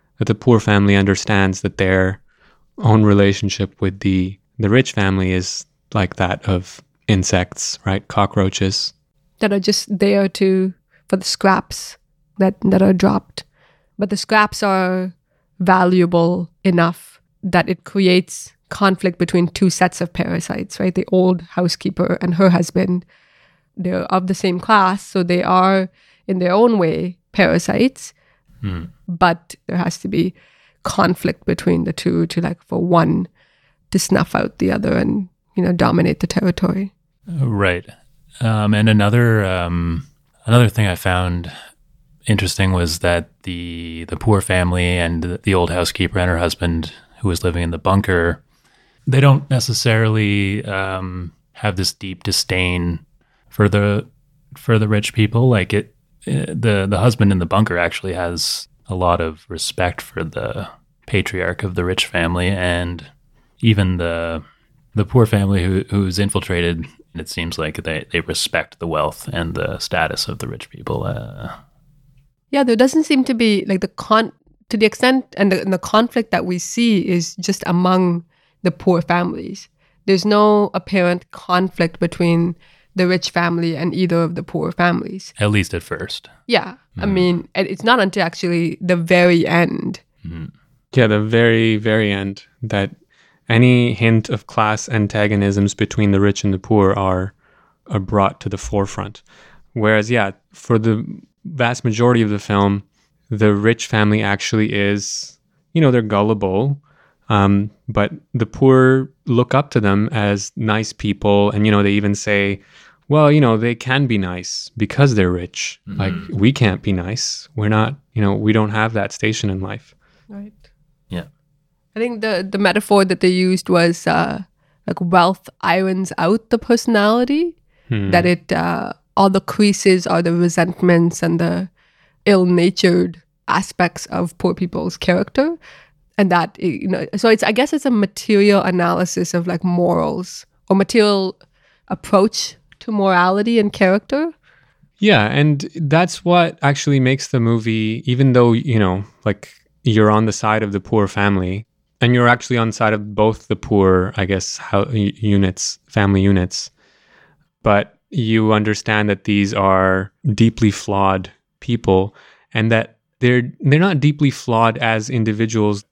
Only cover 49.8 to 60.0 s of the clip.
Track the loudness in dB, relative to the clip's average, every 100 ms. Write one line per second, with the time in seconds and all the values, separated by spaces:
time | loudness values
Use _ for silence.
49.8 | 0 2 2 0 0 0 -2 -4 -6 -6
50.8 | -6 -6 -8 -10 -12 _ _ -6 -4 -2
51.8 | -6 -6 -14 -8 -6 -4 -2 -2 0 0
52.8 | -2 -4 _ _ _ _ _ 2 2 4
53.8 | 2 0 -6 _ _ _ _ -10 0 0
54.8 | 2 0 -2 0 0 2 2 2 0 -2
55.8 | -4 _ _ _ -6 -4 -4 -2 0 0
56.8 | 0 2 2 2 2 2 0 0 0 0
57.8 | -2 -4 -8 -6 -6 -6 -6 -8 -12 _
58.8 | -10 -2 0 0 -2 -8 -14 -10 -10 -4
59.8 | -4 -4